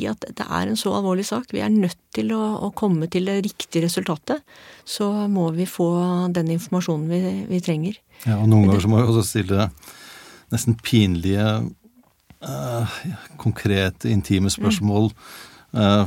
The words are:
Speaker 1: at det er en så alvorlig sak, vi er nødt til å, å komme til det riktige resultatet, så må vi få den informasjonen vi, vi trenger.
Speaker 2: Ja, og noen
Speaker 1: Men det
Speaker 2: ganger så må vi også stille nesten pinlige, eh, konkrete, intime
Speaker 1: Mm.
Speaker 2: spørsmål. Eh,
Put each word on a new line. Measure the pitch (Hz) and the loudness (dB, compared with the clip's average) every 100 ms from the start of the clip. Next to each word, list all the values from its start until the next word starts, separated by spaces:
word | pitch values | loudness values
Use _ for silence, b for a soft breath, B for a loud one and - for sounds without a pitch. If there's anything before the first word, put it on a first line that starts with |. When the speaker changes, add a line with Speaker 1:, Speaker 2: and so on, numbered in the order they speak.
| 107 | -4
Speaker 1:
at | - | -6
det | - - - | -10 -10 -6
er | 175 196 | -4 -2
en | 220 | -2
så | 196 | -2
alvorlig | 202 190 185 202 | -2 -2 -2 -4
sak, | 226 247 | -6 -6
vi | - | -4
er | 208 | 0
nødt | 214 180 - _ | 2 0 -4 _
til | - 214 220 | -6 -4 -2
å, | 214 214 | -4 -4
å | 202 | -6
komme | - 208 165 165 | -2 0 0 -2
til | 180 185 | -2 -2
det | 196 | -2
riktige | 208 - - 170 | -4 -6 -6 -2
resultatet, | 170 185 190 151 - 294 B B B B | 0 -2 -4 -4 -4 -6 B B B B
så | - - 202 208 202 | -10 -4 -2 -2 0
må | 190 165 165 | 0 0 -2
vi | 185 | -4
få | - 170 175 180 180 180 | 0 0 2 0 0 0
den | 175 165 | -2 -2
informasjonen | 165 - 180 175 151 160 | -2 -2 -2 -2 -2 -2
vi, | 175 185 190 202 | -2 -2 -4 -4
vi | 180 | -4
trenger. | 175 156 175 - _ B 117 | -2 -2 -4 -8 _ B -2
Speaker 2:
Ja, | 104 | 2
og | 110 | 6
noen | 110 95 | 8 6
Speaker 1:
Men | |
det | 98 | 6
Speaker 2:
ganger | 101 | 4
så | |
må | 110 | 4
vi | 117 | 4
også | 113 98 | 2 2
stille | 113 92 98 104 B B B B B B B B | -2 0 2 0 B B B B B B B B
nesten | 113 123 113 | -2 0 -2
pinlige, | - 113 98 85 92 98 107 110 120 - _ _ _ _ _ _ | 2 4 4 2 2 2 2 0 -4 -10 _ _ _ _ _ _
eh, | - 135 135 117 113 - 185 107 - - | -12 -8 -6 -4 -4 -6 -10 -12 -14 -6
konkrete, | 113 - 104 98 95 - 120 | -4 -2 0 0 0 -2 -2
intime | 104 - 95 98 | 0 2 2 2
Speaker 1:
Mm. | - | 0
Speaker 2:
spørsmål. | 107 190 101 104 110 B B B B B _ | 0 0 0 2 0 B B B B B _
Eh, | 117 101 104 | 0 4 4